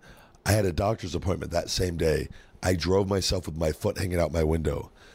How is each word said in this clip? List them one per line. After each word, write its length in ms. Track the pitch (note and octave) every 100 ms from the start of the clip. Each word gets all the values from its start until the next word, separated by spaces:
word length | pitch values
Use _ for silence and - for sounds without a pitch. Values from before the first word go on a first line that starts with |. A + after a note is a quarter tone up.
| - - - -
I 80 | -
had 140 | G#2+ G2
a 60 |
doctor's 420 | D#2 G#2 A2+ F2+
appointment 380 | D#2+ F2 E2 D2
that 180 | E2 -
same 260 | - F#2 E2+
day. 320 | E2 D2+ C#2 - - -
I 120 | -
drove 340 | F#2 E2 F#2+ G2
myself 380 | G2 - F#2+ E2+
with 100 | D#2
my 160 | D#2+
foot 240 | D#2 G#2+ -
hanging 240 | F#2+ F2
out 120 | D#2+
my 120 | E2
window 460 | D#2 E2 D#2 C#2+ - - -